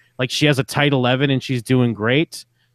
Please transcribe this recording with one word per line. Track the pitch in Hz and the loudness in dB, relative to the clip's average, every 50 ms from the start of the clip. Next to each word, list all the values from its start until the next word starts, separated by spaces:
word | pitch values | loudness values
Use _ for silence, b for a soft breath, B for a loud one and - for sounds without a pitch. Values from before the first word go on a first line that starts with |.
| _ _ _ - | _ _ _ -6
like, | 127 123 | -6 -6
she | - - 151 | -2 0 2
has | 147 120 123 | 2 2 0
a | 120 | -2
tight | - - 147 147 147 139 | -4 -2 0 0 2 2
eleven | 131 123 120 131 131 147 139 | 2 2 0 2 2 0 0
and | 135 127 | 0 -2
she's | - - 131 123 107 | -2 -4 -6 -6 -2
doing | - 127 127 123 117 107 | 0 2 2 2 2 0
great, | 104 107 113 127 147 175 - - - - _ _ _ _ _ | -2 -2 0 0 0 0 -2 -6 -14 -20 _ _ _ _ _